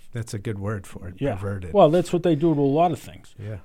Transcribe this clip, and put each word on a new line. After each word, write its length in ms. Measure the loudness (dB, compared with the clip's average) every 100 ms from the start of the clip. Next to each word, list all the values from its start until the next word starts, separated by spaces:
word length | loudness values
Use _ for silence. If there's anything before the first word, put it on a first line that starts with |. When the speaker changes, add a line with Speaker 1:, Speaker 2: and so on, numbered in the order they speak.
| -12
Speaker 1:
That's 200 | -10 -8 -8
a 40 |
good 180 | -8 -6
word 260 | -6 -6 -10
for 220 | -14 -14
it, 80 | -6
Speaker 2:
Yeah. 140 | -4 -4
Speaker 1:
perverted. 380 | -6 -6 -2
Speaker 2:
Well, 160 | 6 6
that's 200 | 6 2
what 80 | 0
they 120 | 2 2
do 180 | 2
to 80 | 2
a 20 |
lot 280 | 2 4 2
of 80 | 0
things. 340 | -10 -18 -20 -14
Speaker 1:
Yeah. 180 | -12 -10